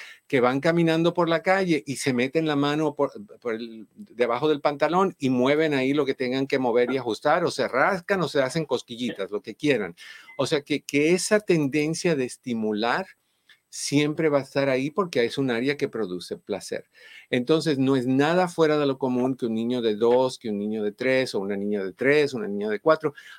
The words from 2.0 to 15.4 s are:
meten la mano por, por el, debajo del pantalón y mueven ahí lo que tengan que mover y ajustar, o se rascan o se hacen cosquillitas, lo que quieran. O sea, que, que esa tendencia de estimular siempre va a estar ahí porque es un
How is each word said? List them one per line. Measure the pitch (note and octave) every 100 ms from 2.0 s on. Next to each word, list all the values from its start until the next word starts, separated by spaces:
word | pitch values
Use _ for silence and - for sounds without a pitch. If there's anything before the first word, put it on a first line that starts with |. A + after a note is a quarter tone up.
| -
meten | B2 C3 D#3+ D#3+
la | C#3+
mano | C#3+ D3 D3 C#3+
por, | C#3 - G#2 -
por | A#2+
el, | A2+ A#2 A2+ G#2 -
debajo | G2+ A2 A#2+ A#2+ D3+
del | D3
pantalón | D3+ C#3+ D3+ F3 G3 -
y | C3
mueven | B2+ B2+ D3 D#3+ C#3
ahí | C3
lo | D3
que | C3+ B2+
tengan | B2+ C3 C3+
que | C3+
mover | B2+ A#2 B2
y | C3
ajustar, | A#2+ G#2 D3+ E3+ D#3+
o |
se | C3 A2
rascan | A#2+ D#3+ F#3+ - G3
o | D3+
se | D3
hacen | C3 E3 D#3
cosquillitas, | A#2+ - A#2 A#2+ G2+ F#2+
lo | G#2
que | A2+ A2
quieran. | D3+ B2 F#2 E2+ - - - -
O | C3
sea, | D3
que, | - C#3+
que | - C#3+ D3+
esa | F3+ - G#3+
tendencia | - F3 C#3+ D3+ D3+ D#3+ F3+ D3
de | B2
estimular | - C3 A#2 G#2+ G#2+ A#2 D3+ F#3+ - _ _ _ _ _
siempre | - - C#3 D3 D3+ D#3+
va | C#3+
a |
estar | C3 C#3 C#3
ahí | C3 C#3
porque | - F#3 C3+
es | A#2
un | -